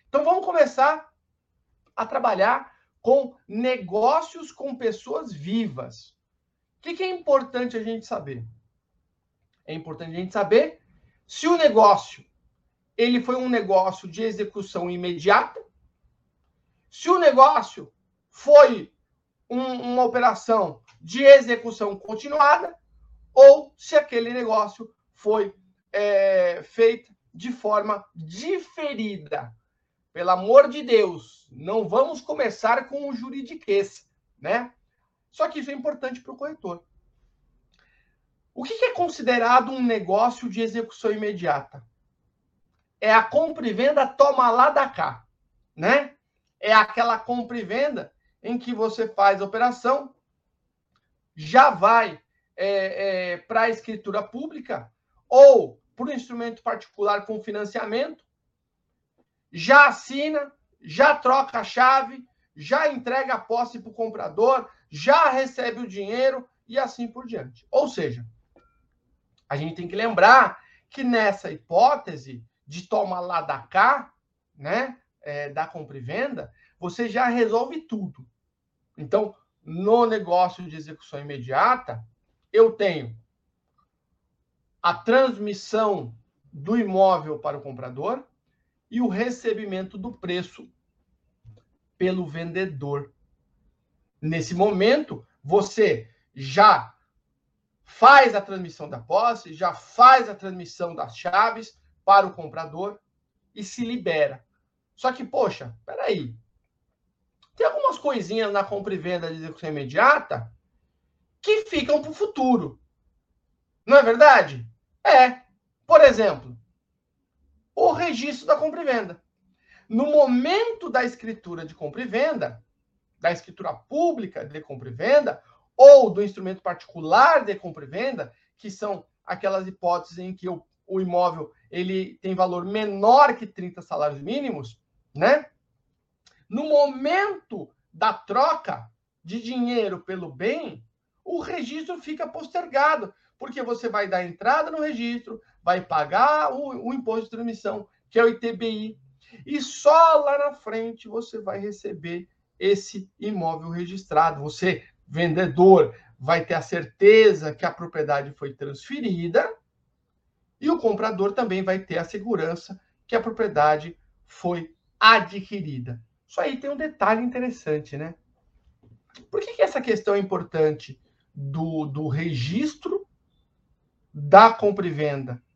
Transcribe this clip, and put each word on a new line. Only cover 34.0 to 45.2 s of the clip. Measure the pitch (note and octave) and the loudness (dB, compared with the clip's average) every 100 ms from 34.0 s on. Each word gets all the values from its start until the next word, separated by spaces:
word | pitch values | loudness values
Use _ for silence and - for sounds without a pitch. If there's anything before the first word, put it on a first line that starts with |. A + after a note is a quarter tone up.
| _ _ _ _ | _ _ _ _
né? | D3+ A#3 B3 _ _ _ _ _ _ | -6 -6 -6 _ _ _ _ _ _
Só | - D#4+ | -6 -6
que | D#4 | -4
isso | C4 | -12
é | |
importante | C#4 D4+ D4 C4 B3 | -8 -8 -8 -12 -12
pro | - | -18
corretor. | - D4 D#4 F#3 E3+ _ _ _ _ _ _ _ _ _ _ _ _ _ _ _ _ _ | -14 -14 -12 -14 -14 _ _ _ _ _ _ _ _ _ _ _ _ _ _ _ _ _
O | B3 | -16
que | B3+ A4+ | -12 -2
que | |
é | B4 | -2
considerado | F#4 E4+ - A3+ A#3+ A#3 B3+ A#3 | -2 -6 -4 -2 0 4 2 2
um | C4 | -4
negócio | A#3+ G#3+ F3+ G3+ A#3+ - A3+ | -2 -2 -2 0 0 -2 -10
de | G3+ | -6
execução | A3+ A#3 A3+ - A3 | -4 -6 -10 -6 -6
imediata? | G#3+ G#3 F3+ E3 C#3 - C#3 _ _ _ _ _ _ _ _ _ _ _ _ | -4 -6 -6 -4 -4 -6 -20 _ _ _ _ _ _ _ _ _ _ _ _
É | G#3+ | 4
a | A3 | 4
compra | - D4 D#4+ - | 4 0 -2 -4
e | A#3+ | -6
venda | G3+ C#4 D4 | 0 0 2
toma | B3+ - C#4+ C4+ A#3+ | -2 2 2 4 2
lá | A#3+ C#4+ | 4 4
da | C#4+ C4 | 2 -2
cá, | - D3+ A#2+ | -6 -8 -8